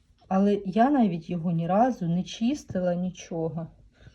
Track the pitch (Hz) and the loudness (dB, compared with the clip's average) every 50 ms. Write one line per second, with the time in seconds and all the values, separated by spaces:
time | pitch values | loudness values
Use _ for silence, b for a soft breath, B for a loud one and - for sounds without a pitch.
0 | _ _ _ _ _ - 190 190 196 208 208 202 - 190 170 214 233 277 294 269 | _ _ _ _ _ 0 2 2 4 4 2 0 -2 0 2 4 4 4 4 4
1 | 233 196 170 170 160 - 180 175 160 185 170 165 165 165 185 208 240 262 233 - | 4 2 2 -2 -6 -6 -6 -4 -2 -2 -2 -2 0 2 2 4 4 2 0 -2
2 | 180 165 170 180 175 - - - 226 240 294 285 - - - 185 180 180 175 175 | -2 -2 0 -2 -2 -4 -6 -2 -2 -2 -2 -2 -6 -6 -4 -2 -2 -2 -2 -2
3 | 180 185 175 - - - 185 165 160 165 156 165 165 - - - - b b b | -4 -6 -8 -10 -12 -10 -6 -4 -4 -4 -6 -8 -10 -12 -14 -20 -20 b b b
4 | b b | b b